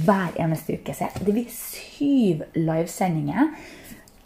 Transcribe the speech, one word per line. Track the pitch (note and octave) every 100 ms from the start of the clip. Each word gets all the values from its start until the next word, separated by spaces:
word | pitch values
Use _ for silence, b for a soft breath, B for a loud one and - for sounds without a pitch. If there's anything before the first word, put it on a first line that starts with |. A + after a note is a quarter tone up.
hver | D#3+ G3 F3 -
eneste | E3 D#3 - -
uke, | - F3
så | -
jeg, | -
det | F#3 G#3
blir | A#3+
syv | - - - - - C#4+ C#4 G#3 D#3+ - -
livesendinger | D#3 D#3+ E3+ - F#3 D#3+ C#3+ F3+ D#4 B B B B B B -